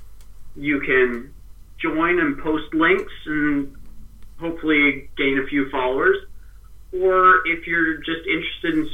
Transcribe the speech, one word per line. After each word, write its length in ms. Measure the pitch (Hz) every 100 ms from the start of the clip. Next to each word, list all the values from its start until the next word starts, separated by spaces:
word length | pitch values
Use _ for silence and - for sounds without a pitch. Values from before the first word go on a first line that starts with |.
| - - - - -
you 260 | - 143 143
can 520 | 139 131 127 120 135 - - - - -
join 400 | 160 156 170 180
and 180 | 151 139
post 340 | 160 156 -
links 380 | 160 165 190 - - 160
and 500 | 151 147 143 135 - - - - - - -
hopefully 720 | 165 165 156 151 143 135 - -
gain 240 | 139 135
a 20 | 135
few 200 | 143 135
followers. 460 | 139 127 135 175 - - - - - - - -
Or 540 | 185 185 185 185 180 165
if 200 | 165 170
you're 300 | 170 160 156
just 280 | - 165 160
interested 480 | 160 165 - 165 160
in 120 | 143